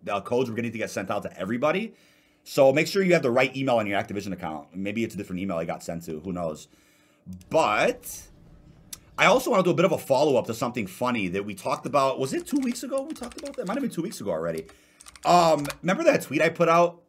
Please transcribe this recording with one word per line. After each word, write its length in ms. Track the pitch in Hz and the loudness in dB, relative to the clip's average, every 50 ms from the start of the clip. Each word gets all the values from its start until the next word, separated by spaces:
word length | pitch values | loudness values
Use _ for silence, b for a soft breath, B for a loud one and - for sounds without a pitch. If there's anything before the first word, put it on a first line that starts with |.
| - 107 | -6 -4
uh, 120 | 101 98 | -4 -4
codes 280 | - - 123 127 135 117 | -2 0 0 0 0 0
were 60 | 110 | -2
gonna 140 | 113 117 117 | -4 -6 -6
need 40 | |
to 60 | 110 107 | -4 -6
get 120 | 101 92 | -6 -6
sent 200 | - 110 95 98 | -6 -6 -6 -4
out 120 | 107 101 - | -4 -4 -6
to 120 | - - 85 | -8 -8 -8
everybody. 560 | 92 98 123 120 143 151 165 196 226 220 - _ _ _ _ _ _ _ _ _ _ | -6 -6 -2 0 0 0 0 -2 -4 -8 -12 _ _ _ _ _ _ _ _ _ _
So 280 | - - 151 135 135 | -4 2 6 6 6
make 140 | 135 156 165 | 6 4 0
sure 160 | - - 196 | 0 0 0
you 120 | 190 180 170 | 4 4 4
have 80 | - 135 | 4 4
the 60 | 123 | 2
right 220 | 117 127 135 135 131 | 4 4 2 2 0
email 220 | 135 135 131 120 113 | -2 0 0 2 2
on 100 | 107 101 | 0 0
your 120 | 98 98 | -2 -2
Activision 320 | 110 - 101 101 95 101 | -2 -4 -6 -6 -6 -6
account. 360 | 90 85 87 80 78 73 71 - | -8 -8 -8 -8 -8 -10 -12 -12
Maybe 300 | 87 92 98 101 104 113 | -10 -8 -6 -6 -4 -4
it's 120 | 113 92 - | -4 -4 -6
a 40 | 92 | -10
different 220 | - - 95 90 | -8 -8 -6 -6
email 160 | 98 95 85 82 | -4 -4 -4 -4
it 80 | 85 | -4
got 160 | 85 80 71 | -4 -6 -8
sent 220 | - 87 85 85 85 | -8 -8 -8 -8 -8
to. 160 | 85 78 76 | -10 -12 -10
Who 120 | 82 95 | -8 -8
knows? 360 | 87 87 85 80 78 73 - - _ _ _ _ _ _ _ _ _ _ _ - 92 90 - - | -6 -4 -4 -6 -6 -8 -14 -20 _ _ _ _ _ _ _ _ _ _ _ -18 -18 -18 -10 0
But 720 | 139 160 147 107 107 117 160 240 247 - - - - - - - - - - - - - - - - - - - - - _ - - - | 2 4 4 4 4 4 2 2 0 -2 -10 -14 -16 -16 -18 -20 -20 -20 -20 -20 -20 -20 -20 -20 -20 -20 -20 -20 -20 -20 _ -12 0 4
I 80 | 151 | 6
also 240 | 185 220 254 - 330 | 6 6 4 2 2
wanna 140 | 226 190 175 | 2 2 2
do 60 | 175 | 2
a 40 | 151 | 4
bit 100 | 160 175 | 4 2
of 60 | 180 | 2
a 80 | 151 - | 2 -2
follow-up 480 | - - 131 131 151 151 127 110 98 | 0 2 2 4 4 4 4 2 2
to 80 | - 110 | 0 -4
something 320 | - 131 120 113 123 101 | -4 -4 -2 -2 -4 -6
funny 400 | 92 - - 123 123 120 113 95 87 | -6 -6 -4 -2 -2 0 0 -2 -2
that 160 | 90 101 101 | -2 -4 -4
we 100 | 107 98 | -6 -10
talked 320 | 92 - 131 147 - - | -6 -4 -4 -4 -4 -4
about. 340 | 139 139 143 135 135 123 123 | 0 2 2 2 2 2 0
Was 120 | 135 131 | -2 -2
it 140 | 247 339 - | -4 -6 -4
two 120 | - - 285 | -2 -2 0
weeks 260 | 262 233 240 - 294 | 0 -2 -4 -6 -6
ago 180 | 254 269 269 | -4 -4 -4
we 100 | 269 311 - | -4 -6 -10
talked 260 | - 233 240 - - | -12 -12 -14 -12 -12
about 160 | 285 277 - | -12 -10 -8
that? 60 | - | -8
It 40 | 165 | -6
might 80 | 180 226 | -4 -4
have 80 | 277 | -2
been 80 | 277 - | -4 -4
two 120 | - 165 | -4 -4
weeks 180 | 160 214 - - | -6 -6 -8 -8
ago 100 | - 95 | -6 -4
already. 360 | 85 80 82 85 82 80 - b b b b b b b b b b - - | -4 -2 -2 -4 -4 -6 -8 b b b b b b b b b b -4 2
Um, 420 | 151 175 175 170 160 156 147 143 143 - - | 4 6 6 6 6 4 2 0 -6 -8 -4
remember 220 | - 170 196 311 339 | -2 -2 0 4 4
that 180 | 302 247 - | 4 4 4
tweet 180 | - - 135 151 | 0 -2 0 0
I 100 | 156 165 | 0 0
put 180 | 165 - 170 165 | 2 2 4 4
out 340 | 165 170 175 170 170 - _ | 6 6 4 4 0 -6 _